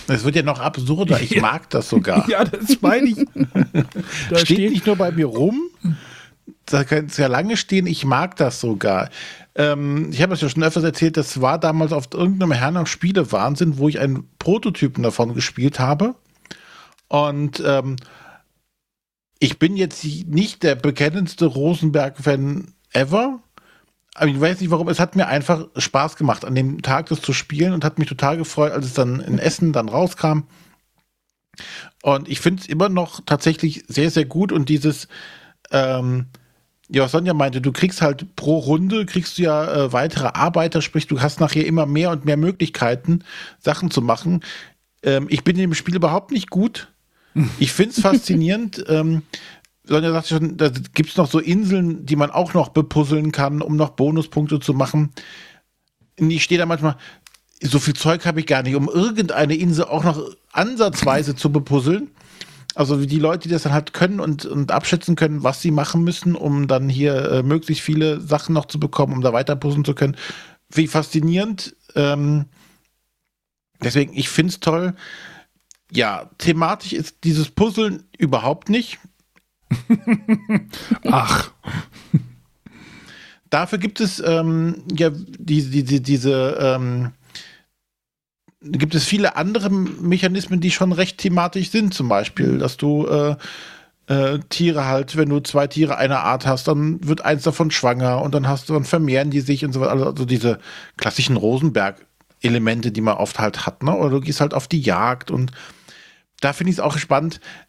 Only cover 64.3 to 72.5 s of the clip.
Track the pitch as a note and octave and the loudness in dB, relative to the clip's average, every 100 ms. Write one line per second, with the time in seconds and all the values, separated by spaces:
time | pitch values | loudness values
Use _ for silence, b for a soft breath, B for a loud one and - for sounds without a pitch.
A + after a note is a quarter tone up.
64.3 | D3 - C#3+ C#3 - - F3 - E3 D#3+ | -4 -4 -4 0 -2 0 -2 0 2 0
65.3 | D3+ B2+ C3 F3 D3 D3 E3 E3+ E3 F3 | 0 -2 0 0 0 0 0 0 0 -2
66.3 | E3+ D3+ C#3+ C#3 C3 C3+ C3 D3 C3+ C#3 | -2 0 0 0 0 0 0 0 0 0
67.3 | C3 C3 D#3+ D#3+ D3+ - D#3 D#3 D3+ D#3 | 0 2 0 -2 -4 -2 0 0 -2 -2
68.3 | D3 - D#3+ - D3+ D3 - C3+ C3 B2+ | -2 0 -2 -2 -4 -2 0 0 0 2
69.3 | A#2 C3+ C#3 D3 C#3+ D3 C3+ C#3 B B | 2 0 -2 0 0 0 0 -2 B B
70.3 | B B B _ - D#3+ D#3+ D3+ D#3 D#3+ | B B B _ 0 2 0 0 0 2
71.3 | F3 A3 G3 - - _ - C#3+ C#3+ D3 | 2 -2 -6 -10 -18 _ 0 0 2 2
72.3 | D3 C#3+ | 0 -2